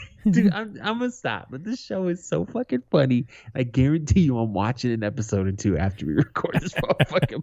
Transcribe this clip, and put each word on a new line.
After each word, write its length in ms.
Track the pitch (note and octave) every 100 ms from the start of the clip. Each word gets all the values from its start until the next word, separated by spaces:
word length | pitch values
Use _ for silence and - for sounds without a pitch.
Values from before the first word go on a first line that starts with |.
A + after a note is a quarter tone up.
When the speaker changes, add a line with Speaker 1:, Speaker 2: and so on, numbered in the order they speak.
| - - G#3+
Speaker 1:
<laughs> 20 |
Speaker 2:
Dude, 180 | F3+ G3
I'm, 220 | G3+ A3 -
I'm 160 | G#3 A#3
gonna 100 | B3
stop, 360 | - C3 G#2 -
but 140 | C3
this 180 | G3+ B3+
show 280 | - G3 F3+
is 180 | F3 -
so 160 | D3+ -
fucking 380 | A#3 B3+ F3+ -
funny. 360 | E3 C3 B2 B2 - - C3+
I 80 |
guarantee 560 | B2 B2+ C3+ D#3+ D3+ G3
you 160 | D3+ A#2+
I'm 140 | A2+
watching 380 | F#2+ G#2+ B2 B2
an 120 | A2+
episode 440 | G#2 G#2+ G#2+ G2+ F#2+
or 60 |
two 240 | G2+ G#2 D#2+
after 280 | F#2+ F#2 D2
we 80 |
<laughs> 20 | D2+
record 420 | - - - -
this 140 | F3+ - A#2+ - -
fucking 340 | E3+ C#3+ A2